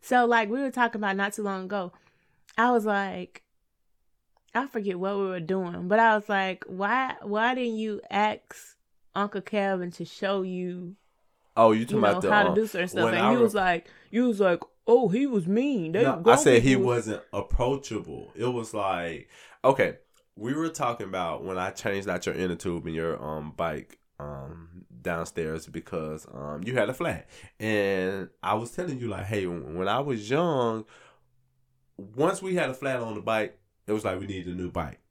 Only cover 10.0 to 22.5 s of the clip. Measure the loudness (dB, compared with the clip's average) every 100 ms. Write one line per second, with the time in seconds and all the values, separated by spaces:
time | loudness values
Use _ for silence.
10 | -12 -6 -2 -2 -2 -4 -6 -6 -12 -16
11 | _ _ _ _ _ 6 6 6 2 2
12 | 4 4 4 4 6 4 0 -2 -2 0
13 | 2 4 4 6 4 4 2 0 -4 -20
14 | _ 0 2 4 4 2 -2 _ 4 6
15 | 6 2 2 0 2 2 2 0 -2 2
16 | 2 4 8 8 10 8 8 6 4 0
17 | -2 -8 -6 -8 -2 0 0 -2 -4 -8
18 | -8 -14 -14 -4 -4 -4 -6 -4 -2 -2
19 | -4 -8 -14 -20 -20 0 2 4 2 0
20 | _ _ _ -10 -6 -4 -4 -2 -4 -4
21 | -6 -4 -4 -6 -6 -4 -6 -4 -4 -4
22 | -4 -4 -4 -4 -4